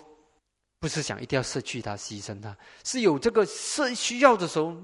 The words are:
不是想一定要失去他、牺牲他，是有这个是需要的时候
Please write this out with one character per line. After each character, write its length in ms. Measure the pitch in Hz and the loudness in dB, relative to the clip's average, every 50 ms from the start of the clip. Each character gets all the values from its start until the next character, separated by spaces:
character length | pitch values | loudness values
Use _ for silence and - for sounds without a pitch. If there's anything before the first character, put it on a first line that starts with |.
| - - - _ _ _ _ _ _ _ _ _ _ _ _ - | -20 -20 -20 _ _ _ _ _ _ _ _ _ _ _ _ -8
不 80 | 165 151 | -8 -6
是 120 | - 156 | -4 -4
想 220 | 139 - 101 101 | -4 -4 -6 -8
一 20 | - | -6
定 120 | - 139 | -2 -2
要 60 | 131 | -2
失 200 | 120 - - 135 | -2 -2 -6 -6
去 180 | 117 - - 120 | -6 -6 -8 -8
他、 160 | - 107 101 | -8 -8 -8
牺 240 | 101 - - 110 104 | -8 -10 -12 -12 -12
牲 220 | 98 - 104 104 | -10 -12 -12 -12
他， 140 | 107 104 98 _ - - - - | -12 -14 -14 _ -20 -20 -20 -12
是 200 | - - - 262 | -8 -6 -2 4
有 140 | 226 180 147 | 4 4 4
这 140 | 139 - 233 | 4 2 2
个 160 | 202 220 196 | 4 4 2
是 480 | 208 - - - - - 294 285 247 247 | 2 0 -10 -8 -6 -2 0 0 0 0
需 240 | - - - 240 240 | -2 -4 -4 2 6
要 180 | 285 262 226 | 8 8 8
的 120 | 185 175 151 | 6 2 0
时 100 | - 160 | 0 0
候 140 | 156 165 170 175 | -2 -2 -4 -10